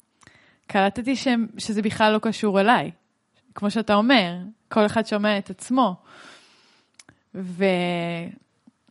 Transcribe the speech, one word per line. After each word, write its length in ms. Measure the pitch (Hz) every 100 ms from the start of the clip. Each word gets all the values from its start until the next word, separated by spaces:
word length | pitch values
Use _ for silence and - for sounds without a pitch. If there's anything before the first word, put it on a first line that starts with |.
| _ _ _ _ _ _ -
קלטתי 480 | 208 196 202 233 262
שהם, 320 | 269 233 220 -
שזה 240 | - 214
בכלל 320 | 214 - 214
לא 60 | 214
קשור 400 | 226 202 214 196
אליי. 320 | 202 233 151 - _ _ _ _ _ -
כמו 160 | 202
שאתה 220 | 226 214
אומר, 420 | 208 226 277 175 180 185 - _
כל 180 | 226 208
אחד 200 | 226 214
שומע 320 | 208 214 202
את 120 | -
עצמו. 460 | 190 - 254 226 180 _ - - - _ _ _ _ _ _ - _ _ 190
ו-, 300 | 185 175 196 180 175 175 170 170 175 - _ _ _ _ _